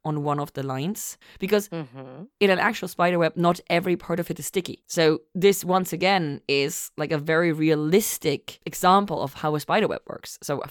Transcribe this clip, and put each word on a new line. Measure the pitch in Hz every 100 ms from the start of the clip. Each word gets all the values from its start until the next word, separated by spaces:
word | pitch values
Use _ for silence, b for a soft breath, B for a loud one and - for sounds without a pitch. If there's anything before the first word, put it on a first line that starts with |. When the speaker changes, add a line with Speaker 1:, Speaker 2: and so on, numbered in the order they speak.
| 156
Speaker 1:
on | 151
one | 147 147
of | 147
the | -
lines. | 135 131 165 214 - - B B
Because | 190 208 208
Speaker 2:
Mm-hmm. | 165 135 135 131 135 214 -
Speaker 1:
in | 202
an | 180
actual | 208 220 180
spider | - 180 175
web, | 160 175
not | 170 175 -
every | 175 185 175
part | - 175
of | 175
it | 170
is | -
sticky. | 190 175 - -
So | 170 156 160 _ 185
this, | 196 190 170
once | 185 -
again, | 160 185 190 151 143 -
is, | 139 139 - - -
like, | 151
a | 156
very | 151 160 175
realistic | 156 156 151 151 190 214 - 156 143 - - -
example | - 180 196 202 156
of | 139
how | - 156 151
a |
spider | - 190 180
web | 78 -
works. | - - -
So | - 143
I | -